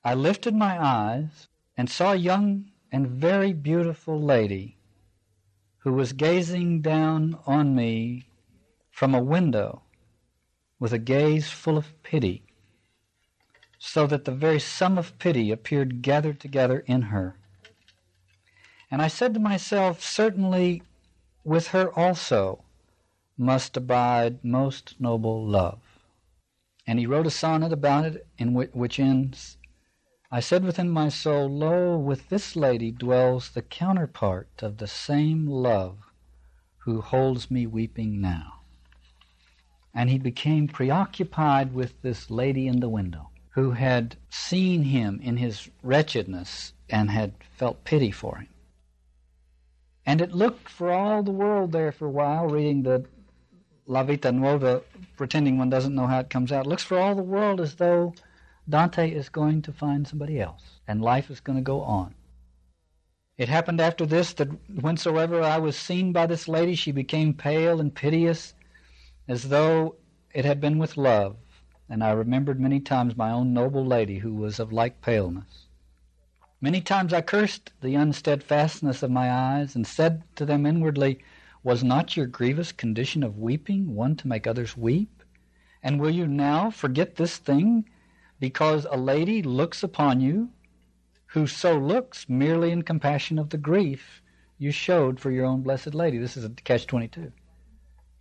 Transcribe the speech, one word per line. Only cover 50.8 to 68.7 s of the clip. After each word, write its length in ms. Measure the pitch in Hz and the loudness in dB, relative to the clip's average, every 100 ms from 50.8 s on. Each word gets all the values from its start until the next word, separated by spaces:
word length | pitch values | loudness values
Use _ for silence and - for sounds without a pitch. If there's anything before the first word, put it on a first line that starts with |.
| 175 | -2
all 320 | 180 202 214 | 0 2 0
the 80 | 202 | -2
world 400 | 196 202 208 185 | 0 0 0 0
there 200 | 160 156 | 0 -2
for 140 | 147 151 | -2 -4
a 60 | |
while, 360 | 139 143 156 170 | 0 0 2 0
reading 360 | 151 147 143 | 0 2 2
the 240 | 127 127 131 - - _ _ _ _ _ - | 2 0 0 -18 -20 _ _ _ _ _ -4
La 160 | 131 | -2
Vita 280 | 135 143 131 | 0 0 2
Nuova, 520 | 123 135 143 131 127 - - - - | 2 2 2 2 0 -2 -20 -20 -10
pretending 400 | 131 156 143 131 | -4 0 2 2
one 140 | 127 | 2
doesn't 240 | 131 135 139 | 0 0 0
know 100 | 123 | 0
how 140 | 131 | 0
it 100 | 127 | 0
comes 220 | 131 123 | -2 -2
out, 160 | 139 135 | -2 -2
looks 160 | 180 | -4
for 160 | - 185 | -2 0
all 160 | 190 196 | 2 0
the 80 | |
world 360 | 185 196 208 190 | -2 0 0 0
as 160 | 160 - | -4 0
though 380 | 175 175 175 170 - _ - _ - | 2 4 2 -4 -20 _ -20 _ -2
Dante 440 | 147 170 - 165 | 2 2 2 0
is 180 | 156 135 | -2 -6
going 340 | - 151 156 | -2 0 0
to 100 | 147 | -2
find 340 | 147 147 143 143 | -6 -2 -2 -2
somebody 320 | 151 147 151 | -6 -6 -4
else, 400 | 92 - - - - | -4 -8 -20 -20 -6
and 140 | 107 | -2
life 300 | 110 131 143 | 2 2 0
is 80 | 135 | -12
gonna 220 | - 131 | -4 -4
go 180 | 127 139 | -2 -2
on. 320 | - 104 90 - _ - - _ _ _ _ _ _ _ _ - | -2 -2 -4 -12 _ -20 -20 _ _ _ _ _ _ _ _ -6
"It 140 | 120 | 0
happened 320 | 156 170 165 | 0 0 2
after 240 | 165 165 160 | 0 0 0
this 280 | 160 170 | 2 0
that 160 | - 139 151 - | -2 -4 -4 -12
whensoever 720 | 196 143 165 175 160 165 170 | -6 -2 -2 0 0 0 2
I 160 | 160 160 | 2 2
was 180 | 160 143 | 0 -4
seen 380 | - 180 185 | -4 -2 0
by 140 | 175 170 | 2 2
this 200 | 165 - | 0 -2
lady, 280 | 160 175 170 | 0 0 0
she 160 | - | -2
became 420 | 139 131 156 156 | -4 -2 0 2
pale 460 | 147 151 156 165 170 | 0 0 2 2 2
and 140 | 147 | -2
piteous, 600 | - 143 160 170 160 - - _ | -2 0 2 2 0 -6 -20 _